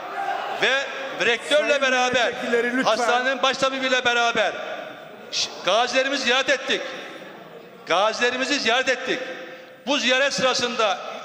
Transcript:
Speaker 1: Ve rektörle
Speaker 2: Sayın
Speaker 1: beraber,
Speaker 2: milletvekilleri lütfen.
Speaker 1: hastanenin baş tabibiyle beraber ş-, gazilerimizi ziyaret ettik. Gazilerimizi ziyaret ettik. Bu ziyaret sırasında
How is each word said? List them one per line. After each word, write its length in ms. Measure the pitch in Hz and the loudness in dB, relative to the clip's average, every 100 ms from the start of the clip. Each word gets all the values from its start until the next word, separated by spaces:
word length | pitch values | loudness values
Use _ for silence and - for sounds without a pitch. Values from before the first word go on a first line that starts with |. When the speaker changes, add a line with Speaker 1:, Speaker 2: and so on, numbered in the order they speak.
| - - - - - - | -10 -6 -4 -4 -6 0
Speaker 1:
Ve 240 | 214 269 277 - - - 190 | 0 2 -2 -8 -8 -2 0
rektörle 420 | 233 - 294 311 | 0 2 2 4
Speaker 2:
Sayın 120 | 285 | 2
Speaker 1:
beraber, 440 | 269 254 254 247 214 | 2 2 2 2 2
Speaker 2:
milletvekilleri 500 | - 247 233 240 247 | 0 0 0 2 2
lütfen. 60 | |
Speaker 1:
hastanenin 580 | 196 220 233 240 254 269 | 2 2 4 2 2 2
baş 160 | 262 254 | 0 2
tabibiyle 480 | 269 269 262 254 247 | 0 0 0 2 2
beraber 460 | 240 233 233 185 - - - - - - - - | 2 2 2 0 -2 -8 -10 -10 -14 -16 -18 -8
ş-, 180 | - - - 170 | -4 -4 -4 0
gazilerimizi 580 | 208 247 254 269 277 | 2 2 2 0 0
ziyaret 260 | 233 254 269 | 2 2 2
ettik. 320 | 262 - 214 - - - - - - - - - - - | 0 0 -2 -4 -10 -12 -14 -16 -18 -18 -20 -20 -20 0
Gazilerimizi 720 | 170 214 214 240 254 262 285 | 2 2 2 0 0 0 0
ziyaret 300 | 220 247 262 | 2 2 2
ettik. 300 | 247 - 170 - - - - - - - | 0 -2 -4 -4 -10 -12 -16 -18 -14 -2
Bu 100 | 277 | 0
ziyaret 360 | 233 262 277 | 2 2 2
sırasında 640 | - 254 240 240 226 214 180 - - | 2 0 2 -2 0 0 0 -4 -10